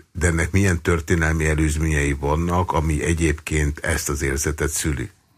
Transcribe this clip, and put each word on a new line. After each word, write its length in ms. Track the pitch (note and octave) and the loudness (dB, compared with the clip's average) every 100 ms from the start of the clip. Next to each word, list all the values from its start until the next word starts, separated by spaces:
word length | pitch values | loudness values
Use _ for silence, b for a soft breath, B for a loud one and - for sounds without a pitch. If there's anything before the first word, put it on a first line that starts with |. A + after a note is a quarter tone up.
| - | -12
de 140 | - E2+ | -2 0
ennek 260 | E2 D#2 | 0 2
milyen 300 | F#2+ G2 E2+ | 2 2 2
történelmi 640 | - E2+ D#2+ E2+ D#2+ D#2+ D#2 | 2 0 2 2 2 2 2
előzményei 640 | D#2 D#2 D2+ D#2+ D2+ C#2+ C#2 | 2 2 2 0 2 0 0
vannak, 520 | C#2+ D2+ F2 F2 F#2 | 0 0 0 0 0
ami 300 | D#2+ D#2+ D2 | 0 0 0
egyébként 760 | D#2+ E2 D#2+ D2+ - D#2 D2 C#2+ | 0 0 0 -2 -4 -2 -2 -2
ezt 300 | - F#2 - | -4 -4 -4
az 140 | C#2 | -4
érzetet 460 | C2+ C2+ D#2 C#2+ D2+ | -2 -2 -4 -2 -4
szüli? 400 | - D#2+ C2 A#1 - _ | -2 -4 -4 -8 -14 _